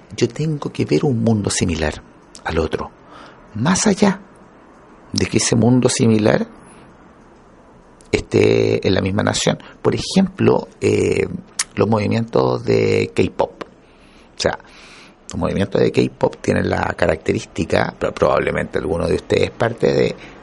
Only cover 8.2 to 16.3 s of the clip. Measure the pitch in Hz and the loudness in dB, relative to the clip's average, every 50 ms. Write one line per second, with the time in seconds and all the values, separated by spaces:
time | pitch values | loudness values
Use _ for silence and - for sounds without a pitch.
8.2 | - - - 50 53 107 113 113 110 107 110 117 - - 92 95 95 95 98 104 | -2 0 2 4 4 4 4 2 2 2 0 0 0 0 0 0 0 -2 -2 0
9.2 | 101 107 104 - - 110 107 - - - - - - 110 110 113 - - - 190 | 0 0 0 0 0 -2 -2 -2 -6 -14 -10 -4 -2 -2 -2 -2 -2 -2 0 2
10.2 | 190 180 - - 113 - - - - - - - 95 104 104 101 98 95 92 - | 2 2 0 0 2 2 2 2 0 -6 -6 -2 0 0 2 2 2 0 0 0
11.2 | - - - - - - - - - - - - 107 107 110 107 104 101 107 117 | -2 -4 -6 -10 -14 -10 -8 -8 -8 -4 -2 0 0 2 2 0 0 0 -2 -2
12.2 | 117 - - 127 131 127 127 - 117 117 57 55 107 107 - 52 52 - - - | -2 0 0 0 2 2 0 -2 0 0 2 2 2 2 2 0 0 -2 0 0
13.2 | - - - - - - - - - - - _ _ _ _ _ - - - - | 0 0 0 -2 -4 -4 -4 -10 -16 -16 -18 _ _ _ _ _ -20 -20 -20 -20
14.2 | - - _ - - - - - - - - - - - - - - - - _ | -20 -16 _ -4 -4 -4 -4 -6 -12 -18 -20 -20 -20 -20 -20 -20 -20 -20 -20 _
15.2 | _ - - 85 82 78 - 87 98 - - 117 120 113 - 123 127 131 - - | _ -12 -8 -4 -4 -2 -2 -2 -2 0 0 2 2 2 2 2 0 0 0 -2
16.2 | - - | -2 -2